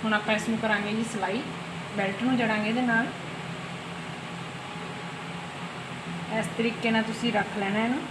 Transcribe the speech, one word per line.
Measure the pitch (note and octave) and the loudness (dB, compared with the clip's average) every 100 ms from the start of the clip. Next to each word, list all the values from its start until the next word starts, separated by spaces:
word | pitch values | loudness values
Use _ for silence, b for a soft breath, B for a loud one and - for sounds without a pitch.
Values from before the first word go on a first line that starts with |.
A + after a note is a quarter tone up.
ਹੁਣ | A3 | 4
ਆਪਾਂ | G#3 G#3 G#3+ | 2 4 2
ਇਸ | A3 | 2
ਨੂੰ | A3 | 2
ਕਰਾਂਗੇ | A3 G3+ G3+ | 4 2 2
ਜੀ | A3 A3+ | 0 0
ਸਿਲਾਈ, | G#3+ F#3 G#3 - - - - - G#3 | 0 0 0 -2 -6 -6 -6 -4 0
ਬੈਲਟ | G3 G3 | 0 2
ਨੂੰ | A#3+ B3+ | 2 4
ਜੜਾਂਗੇ | A3+ G#3+ G#3+ | 4 4 4
ਇਹਦੇ | A#3 | 4
ਨਾਲ। | B3 A3+ B3 - - - - - - - - - - - - - - - - - - - - - - - - - - - - - - E3+ - A3 | 6 4 4 -2 -8 -6 -6 -6 -6 -8 -8 -8 -6 -8 -6 -6 -6 -8 -8 -8 -6 -6 -6 -6 -6 -6 -8 -8 -8 -8 -8 -8 -6 -4 -2 0
ਇਸ | - - | 0 2
ਤਰੀਕੇ | A#3 A3+ A#3 | 0 2 2
ਨਾਲ | A3+ | 4
ਤੁਸੀਂ | A3 A3+ A#3+ | 2 0 2
ਰੱਖ | G#3 G3 F#3 | 2 0 0
ਲੈਣਾ | G3 G#3 | 0 2
ਇਹਨੂੰ | A3+ C4+ C4+ | 2 2 -2